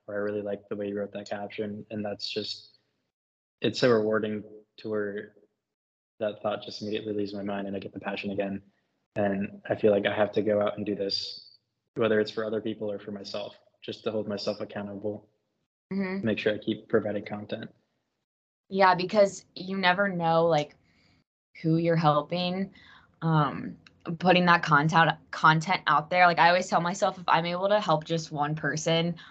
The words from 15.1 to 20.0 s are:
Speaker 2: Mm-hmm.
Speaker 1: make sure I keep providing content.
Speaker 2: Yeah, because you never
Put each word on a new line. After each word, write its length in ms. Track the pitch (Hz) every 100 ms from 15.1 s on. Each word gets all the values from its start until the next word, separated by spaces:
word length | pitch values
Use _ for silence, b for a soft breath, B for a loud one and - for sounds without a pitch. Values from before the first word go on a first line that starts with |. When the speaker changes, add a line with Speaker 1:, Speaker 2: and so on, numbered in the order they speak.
| 101 - _ _ _ _ _ -
Speaker 2:
Mm-hmm. 320 | 196 185 196
Speaker 1:
make 140 | 117 101
sure 160 | 110
I 40 | 104
keep 300 | - 107 -
providing 360 | 110 104 104 101
content. 440 | 104 107 113 - _ _ _ _ _ _ _ _ _ -
Speaker 2:
Yeah, 240 | 190 185
because 500 | 175 180 208 202 - -
you 220 | - 185 196
never 320 | 180 185